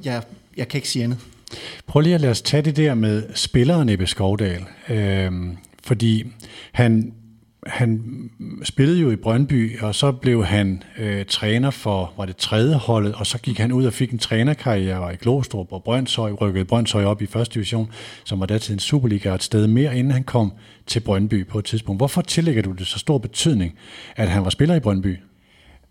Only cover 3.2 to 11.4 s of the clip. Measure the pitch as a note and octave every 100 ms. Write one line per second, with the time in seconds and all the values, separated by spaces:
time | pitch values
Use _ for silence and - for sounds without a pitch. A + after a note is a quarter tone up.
3.2 | A2 - - C3 B2+ E3+ B2+ F#2+ F2+ -
4.2 | F#2+ G2+ G2+ F2 F#2 - - A2 G2+ G2
5.2 | F#2 F2+ F2+ E2+ - - - A2+ A2+ A2
6.2 | A#2+ - - - - - A#2+ A2+ A2+ -
7.2 | - - _ - - - A#2 A2 A2+ B2+
8.2 | A#2+ - A2 A2 - - C3+ F3 D3 G#2
9.2 | A2+ A2+ C#3 C3 A2+ A#2 G#2+ G2+ C#3 B2+
10.2 | B2+ A#2 F2 G#2 G2 F#2+ - - G#2+ G2+
11.2 | G2 -